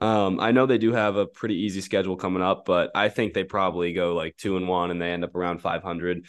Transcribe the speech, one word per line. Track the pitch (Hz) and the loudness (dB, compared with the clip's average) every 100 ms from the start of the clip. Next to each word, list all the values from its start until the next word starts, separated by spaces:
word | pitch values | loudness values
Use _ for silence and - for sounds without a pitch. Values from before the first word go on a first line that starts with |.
Um, | 110 107 98 92 | 2 2 2 2
I | 113 | 2
know | 127 | 4
they | 107 110 | 4 4
do | 113 | 2
have | 113 104 98 | 2 2 0
a | 95 | -2
pretty | - 110 90 | -4 -4 -2
easy | 104 95 | -2 -4
schedule | 92 101 95 92 | -2 0 0 -2
coming | 95 92 | -2 0
up, | 92 95 | 2 0
but | - 87 80 | 2 2 2
I | 95 104 | 0 0
think | - 107 | 0 -2
they | 98 | -2
probably | 95 104 92 85 87 | -2 0 0 0 -2
go, | 87 87 | 0 0
like, | 85 80 - | -2 -4 -6
two | 104 95 | -4 -2
and | 90 | 0
one | 90 87 | 0 0
and | 87 | -2
they | 85 | -4
end | 87 | -4
up | 85 | -4
around | 90 87 85 | -4 -4 -4
five | 92 85 | -4 -4
hundred. | 92 85 90 87 | -6 -4 -4 -4